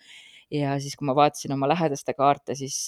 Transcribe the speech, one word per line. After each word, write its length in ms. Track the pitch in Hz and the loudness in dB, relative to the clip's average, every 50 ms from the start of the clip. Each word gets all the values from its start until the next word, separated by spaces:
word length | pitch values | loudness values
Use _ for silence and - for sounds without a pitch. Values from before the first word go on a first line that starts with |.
| _ - - - - - - - _ - | _ -20 -20 -20 -20 -20 -20 -20 _ -8
Ja 240 | - 147 143 139 139 139 | -4 -4 -2 -2 -2 -4
siis, 160 | 139 143 - | -6 -8 -10
kui 120 | - 147 143 | -8 -4 0
ma 60 | 131 147 | 4 6
vaatasin 340 | 147 147 147 - - 135 | 6 4 4 0 -8 -6
oma 140 | 139 139 135 143 | -4 -2 0 0
lähedaste 460 | 160 180 165 156 139 - - - 123 | 2 2 2 0 -2 -2 -6 -8 -2
kaarte, 400 | - 135 143 143 143 _ - 120 | 2 4 4 4 2 _ -10 -8
siis, 200 | 139 135 135 - - - | -8 -8 -8 -8 -8 -8